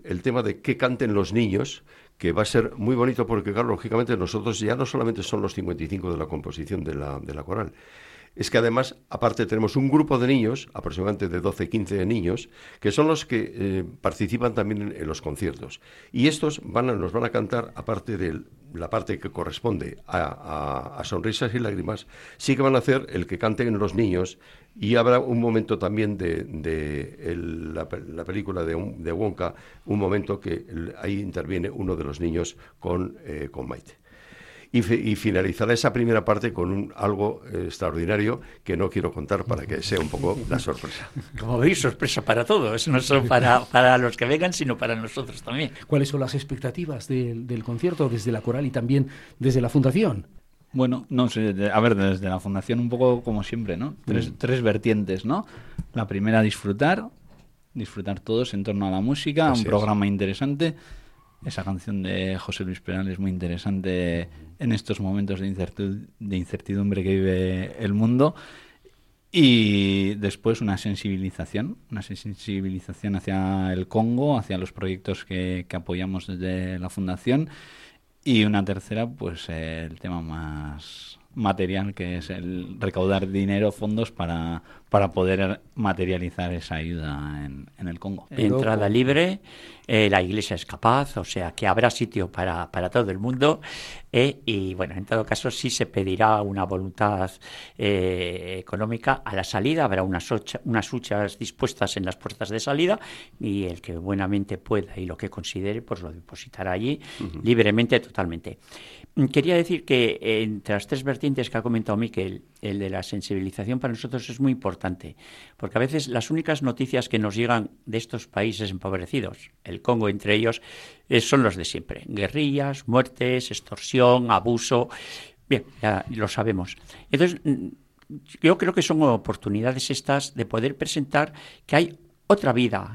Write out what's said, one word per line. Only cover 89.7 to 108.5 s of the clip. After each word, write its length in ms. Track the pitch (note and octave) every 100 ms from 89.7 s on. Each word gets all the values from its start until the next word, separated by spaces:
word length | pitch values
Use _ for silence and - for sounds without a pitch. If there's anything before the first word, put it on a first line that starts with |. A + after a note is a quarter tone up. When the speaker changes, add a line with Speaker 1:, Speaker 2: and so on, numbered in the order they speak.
| - -
Speaker 2:
eh, 220 | A2+ G#2
la 120 | F#2+
iglesia 340 | F2+ G#2+ - F2
es 100 | -
capaz, 500 | - A2+ C3 C#3+ -
o 80 |
sea 300 | F2 F#2+ F2
que 140 | - G#2
habrá 220 | F#2 A#2
sitio 400 | - A#2 G#2+ F2+
para, 400 | - F#2 E2+ E2
para 200 | F2+ F2+
todo 220 | B2 G#2
el 60 | F#2+
mundo, 440 | A2+ B2+ C#3+ D#3+ - - - - -
eh, 300 | A#2 C3+ C#3+ -
y 280 | G2+ F#2+
bueno, 200 | F#2 F#2
en 120 | G2 G2+
todo 200 | A2+ G#2+
caso 240 | G#2+ B2+
sí 200 | - B2+
se 160 | - B2
pedirá 560 | G2 F#2+ F#2 A2 G#2+
una 240 | G2+ G2 F#2
voluntad, 640 | F#2+ F#2+ - G#2 G2 F#2 - - - - -
eh, 800 | G#2 G2 F#2 F2+ F2 F2+ F2 F#2
económica 640 | - G2+ A2 A#2 - -
a 100 | -
la 120 | F#2+ F#2
salida, 400 | G#2 A#2+ D#3+ C3
habrá 180 | F#2+
unas 260 | F#2+ F2+ -
ocha-, 260 | A2+ - - -
unas 260 | A2+ -
huchas 480 | B2 - G#2 G2+ -
dispuestas 560 | A2+ - C3 - G2 G2
en 80 |
las 140 | F#2 F2+
puertas 320 | - - F#2+
de 100 | A2
salida 400 | C#3+ C#3+ F3 G#3+ - - - -
y 240 | A2+ G2+
el 160 | F#2 F2
que 180 | - E2
buenamente 600 | F#2+ G2 F#2+ G2+ G2 F#2
pueda 400 | - G#2+ G2 -
y 80 | F2+
lo 100 | E2
que 140 | G2
considere, 520 | - F2+ F#2 G2 A2
pues 200 | A#2+ F#2+
lo 100 | E2+
depositará 640 | E2+ - - - - F#2+
allí 260 | F#2 A#2+ D3 - -
Speaker 1:
Ujú. 180 | G2+ D#2+
Speaker 2:
libremente, 600 | A2 A#2 G#2 A2 A#2 A#2+
totalmente. 580 | - - F2+ E2 -